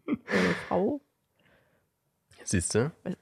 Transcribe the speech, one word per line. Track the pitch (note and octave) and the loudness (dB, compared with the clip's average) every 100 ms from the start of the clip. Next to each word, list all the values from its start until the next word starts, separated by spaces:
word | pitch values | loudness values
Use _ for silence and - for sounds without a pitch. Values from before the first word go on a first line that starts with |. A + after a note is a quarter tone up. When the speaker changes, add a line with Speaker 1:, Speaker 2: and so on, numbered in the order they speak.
| - | -6
Speaker 1:
äh, | - - G3 F3+ E3+ - | -6 -2 2 2 0 -2
Frau. | F#3 G3+ C#4+ _ _ _ _ _ _ _ _ _ _ _ _ _ - | 0 0 -2 _ _ _ _ _ _ _ _ _ _ _ _ _ -16
Speaker 2:
Siehst | - G2 - G#2+ | -2 0 2 2
du? | C#3 - - F3 | 0 -2 -10 -10